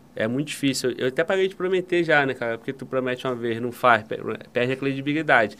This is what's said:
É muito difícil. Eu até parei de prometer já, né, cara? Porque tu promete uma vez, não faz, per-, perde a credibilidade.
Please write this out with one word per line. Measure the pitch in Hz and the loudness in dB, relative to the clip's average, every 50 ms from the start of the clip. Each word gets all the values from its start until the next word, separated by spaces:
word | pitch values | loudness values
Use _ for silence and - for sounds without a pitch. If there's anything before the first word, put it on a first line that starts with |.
| - - - | -20 -12 -6
É | - 110 | -4 -4
muito | 113 120 135 151 147 | -2 -2 -2 -4 -4
difícil. | - - 143 139 127 - - 127 117 | -4 -2 0 0 0 0 -2 -2 -2
Eu | - 123 | -2 -2
até | 131 127 - 165 | -2 0 0 0
parei | - 196 190 190 | 0 2 2 0
de | 190 190 | 0 -2
prometer | - 180 185 190 185 180 - 180 175 170 | -2 -2 0 0 -2 0 0 0 2 4
já, | 156 156 147 139 | 4 4 4 4
né, | 135 123 | 2 0
cara? | - 120 117 117 | -2 -4 -4 -4
Porque | 113 - - 127 | -4 -6 -8 -10
tu | - 131 | -10 -8
promete | 127 135 131 127 127 127 127 - | -4 -2 -2 0 0 -2 -2 -2
uma | 131 123 | -4 -4
vez, | 117 117 120 113 113 | -2 -2 -2 -2 -2
não | 120 123 | -4 -6
faz, | 117 - - 123 117 107 107 | -2 2 4 6 6 4 2
per-, | - 117 - - 113 110 107 - - | -2 -8 -6 -6 -6 -8 -8 -10 -6
perde | - 117 123 127 135 | -2 0 0 0 0
a | |
credibilidade. | 131 139 139 135 135 135 147 147 160 160 151 143 120 110 98 - | -2 -2 -4 -4 -2 -2 -2 -2 -2 2 4 4 4 4 2 -2